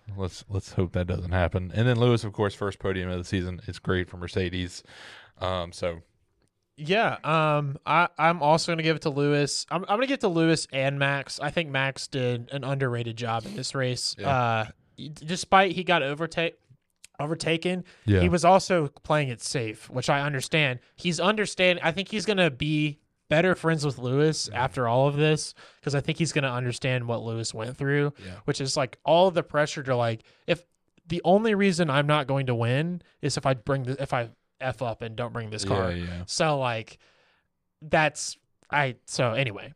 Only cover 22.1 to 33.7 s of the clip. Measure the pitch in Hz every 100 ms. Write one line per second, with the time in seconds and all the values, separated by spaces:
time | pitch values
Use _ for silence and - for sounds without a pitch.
22.1 | 214 185 196 170 123 151 151 151 143 _
23.1 | _ - 151 185 175 165 160 147 117 123
24.1 | 135 156 151 - 120 131 - 117 123 143
25.1 | 143 156 151 - - - _ 151 139 147
26.1 | 151 160 151 135 123 123 120 135 127 120
27.1 | 113 113 117 113 113 113 131 139 143 143
28.1 | - - 90 - 143 135 151 131 - -
29.1 | 165 190 170 - 147 151 - 135 123 117
30.1 | 113 _ _ - 165 _ _ _ _ 165
31.1 | 175 165 196 226 202 196 170 165 139 147
32.1 | 151 131 139 127 117 117 131 170 175 -
33.1 | _ 147 - 139 131 -